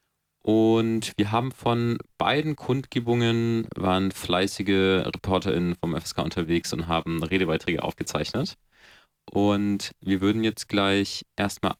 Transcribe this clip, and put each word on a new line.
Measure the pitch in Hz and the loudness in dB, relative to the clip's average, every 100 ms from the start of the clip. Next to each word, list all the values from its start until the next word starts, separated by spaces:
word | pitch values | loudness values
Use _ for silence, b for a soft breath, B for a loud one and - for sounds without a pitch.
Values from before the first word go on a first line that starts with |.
| _ _ _ _ | _ _ _ _
Und | - 110 110 113 113 113 - - | 2 4 6 4 2 0 -2 -2
wir | 101 | 0
haben | 113 131 | 0 -2
von | - 120 117 117 117 - - | -4 -2 0 0 -2 -6 -2
beiden | 104 139 156 147 | 0 0 -2 -4
Kundgebungen, | - 131 - 127 117 120 117 117 117 117 - - | -2 -2 0 -4 0 2 2 2 2 0 -2 -2
waren | 92 92 95 | 0 2 0
fleißige | - - 90 98 - 98 98 95 95 - | -4 -2 0 0 -2 0 4 4 2 0
ReporterInnen | - 98 92 95 85 87 85 | -4 -2 0 0 0 0 -2
vom | 85 80 | -4 -4
F | |
S | - | -6
K | - | -4
unterwegs | 80 - 82 85 - | -4 -2 0 0 0
und | - 85 | -6 -2
haben | - 82 82 | -2 -2 -4
Redebeiträge | 80 190 85 80 - - | 0 0 0 0 -2 -2
aufgezeichnet. | - - - - - 120 170 - _ b b b b _ - | -4 -6 -6 -4 -2 -2 -4 -8 _ b b b b _ -4
Und | 101 101 101 104 101 - - | 2 2 2 0 -2 -4 -8
wir | 92 95 | -2 2
würden | 98 110 | 2 2
jetzt | 110 - - | 0 -2 -2
gleich | 101 98 98 98 - - - | 0 2 2 0 -6 -12 -4
erstmal | 101 - 95 | -4 -2 -4